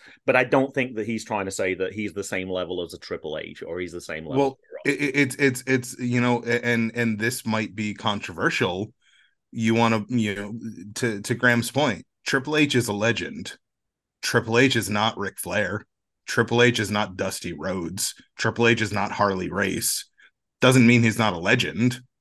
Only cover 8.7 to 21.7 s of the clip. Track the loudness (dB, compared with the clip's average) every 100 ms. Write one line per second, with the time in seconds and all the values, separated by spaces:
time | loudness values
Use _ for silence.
8.7 | -2 -6 -10 _ _ _ _ _ -2 2
9.7 | 4 4 2 0 -2 0 -4 -8 -10 -12
10.7 | -14 -14 -4 -4 -2 -4 0 2 2 2
11.7 | 0 0 -2 -8 _ -2 -2 0 2 2
12.7 | 2 0 0 0 0 -4 -10 -12 -16 _
13.7 | _ _ _ _ _ -2 0 2 4 4
14.7 | 2 -2 0 -2 -2 -8 -8 -4 -2 -2
15.7 | -6 -10 _ _ _ -2 0 2 6 6
16.7 | 4 0 0 -2 -4 -6 -6 -8 -8 -6
17.7 | -4 -6 -6 -8 -8 _ -4 -2 4 4
18.7 | 4 0 -2 -2 2 2 0 -4 -2 -2
19.7 | -2 -4 -4 -8 _ _ _ _ _ 6
20.7 | 8 8 8 6 4 0 0 2 2 0